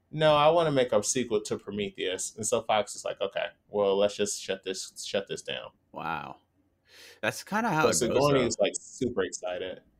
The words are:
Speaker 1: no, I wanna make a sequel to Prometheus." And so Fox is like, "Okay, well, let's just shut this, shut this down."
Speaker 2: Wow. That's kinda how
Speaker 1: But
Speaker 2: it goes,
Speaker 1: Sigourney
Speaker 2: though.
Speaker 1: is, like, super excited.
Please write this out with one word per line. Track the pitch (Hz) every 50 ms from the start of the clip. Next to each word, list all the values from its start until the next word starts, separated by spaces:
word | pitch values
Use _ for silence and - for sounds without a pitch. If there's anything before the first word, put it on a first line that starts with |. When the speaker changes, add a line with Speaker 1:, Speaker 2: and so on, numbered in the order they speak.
| _ _
Speaker 1:
no, | - 151 156 156 151
I | 147 147 156
wanna | 165 175 165 156
make | 143 131 123 123
a | 113 104 104
sequel | - - 127 120 120 113 104
to | - - 117 104
Prometheus." | - - 104 104 101 98 95 - 87 92 92 92 - - -
And | - 107
so | - 123 113
Fox | 110 - 110 107 101 - -
is | - -
like, | 95 90 -
"Okay, | 101 98 - - 80 - - _ _ _
well, | 104 104 101 98 98
let's | 98 101 101 -
just | - 104 101 - -
shut | - - 95 95 _
this, | 92 95 - - - _ - -
shut | - - 101 98 -
this | 80 80
down." | - 69 67 64 57 - _ _ _ _
Speaker 2:
Wow. | - 78 78 80 82 73 71 67 67 - _ _ _ _ _ _ _ _ _ _ - - - - - _
That's | - 110 120 - -
kinda | - 196 214 233 226
how | 165 156 156
Speaker 1:
But | 120 - -
Speaker 2:
it | 120 110
goes, | - 123
Speaker 1:
Sigourney | 139 147 139 131
Speaker 2:
though. | 120
Speaker 1:
is, | 113 - -
like, | 101 90 - -
super | - - - - 131 117 95 98 92
excited. | 90 - - - 90 90 90 92 92 - - _ _ _